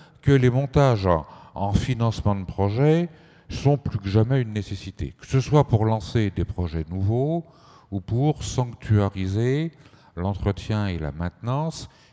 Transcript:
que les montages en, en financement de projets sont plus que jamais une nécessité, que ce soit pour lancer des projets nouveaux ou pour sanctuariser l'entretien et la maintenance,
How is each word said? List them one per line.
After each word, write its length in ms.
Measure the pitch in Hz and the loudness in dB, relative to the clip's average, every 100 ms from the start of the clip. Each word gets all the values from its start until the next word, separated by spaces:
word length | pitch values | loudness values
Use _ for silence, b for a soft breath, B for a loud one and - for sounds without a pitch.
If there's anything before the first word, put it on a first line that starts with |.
| B _ | B _
que 120 | - | 2
les 160 | 139 127 | 4 4
montages 560 | 123 139 147 139 113 95 | 2 2 4 4 4 4
en, 200 | 85 71 B B - | 2 0 B B -8
en 160 | 101 | 0
financement 640 | 95 - 120 117 107 104 98 | 0 0 0 0 0 0 -2
de 80 | |
projets 640 | 92 - 101 107 147 165 170 B B B - | -4 -2 -2 2 2 2 0 B B B -12
sont 300 | 123 135 143 | -2 0 0
plus 200 | - 104 | -2 -6
que 120 | 101 | 0
jamais 320 | 104 113 135 | 2 2 2
une 100 | 117 | -2
nécessité, 640 | 107 98 95 92 - 69 - | -4 -6 -8 -10 -10 -10 -10
que 80 | - | -2
ce 140 | 135 | -2
soit 300 | 123 151 135 | 4 4 4
pour 160 | 113 110 | 4 2
lancer 460 | 110 - 120 101 - | 0 0 0 0 0
des 80 | |
projets 420 | 87 - 87 80 78 | -4 -4 -4 -4 -4
nouveaux 560 | 90 98 117 143 170 160 B B B _ | -2 0 0 0 -2 -6 B B B _
ou 100 | 101 | -10
pour 420 | 92 113 147 151 | -4 0 0 0
sanctuariser 1300 | - 120 123 113 - 104 101 98 95 101 120 139 160 b b b b - | -4 -4 -4 -4 2 2 2 0 -2 0 0 0 -2 b b b b -6
l'entretien 720 | 92 98 104 98 - 107 101 | -4 -2 -2 -4 -4 -2 -2
et 120 | 87 | -4
la 140 | 76 | -6
maintenance, 760 | 71 87 - 113 135 160 - - b b | -6 -8 -6 -6 -4 -4 -8 -14 b b